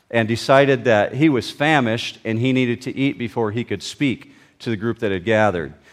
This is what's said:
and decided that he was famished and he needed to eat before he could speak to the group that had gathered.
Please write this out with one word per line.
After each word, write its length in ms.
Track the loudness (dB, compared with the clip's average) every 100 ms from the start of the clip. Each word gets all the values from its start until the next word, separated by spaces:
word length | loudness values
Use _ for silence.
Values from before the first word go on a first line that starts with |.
| -6
and 180 | -2 0
decided 560 | -2 4 4 6 2
that 300 | 2 2 2
he 160 | 2 2
was 200 | 2 -2
famished 680 | -4 0 2 2 -2 -6 -8 -6
and 120 | -2
he 140 | 0
needed 300 | 0 0 -2
to 120 | -6
eat 220 | -4 -4 -4
before 360 | -6 -4 -4
he 120 | -4
could 180 | -6 -8
speak 500 | -8 -4 -2 -4 -10 _ _ _
to 100 | -6
the 80 | -4
group 220 | -4 -4
that 120 | -2
had 140 | -2
gathered. 480 | 0 2 4 0 -6 -12 _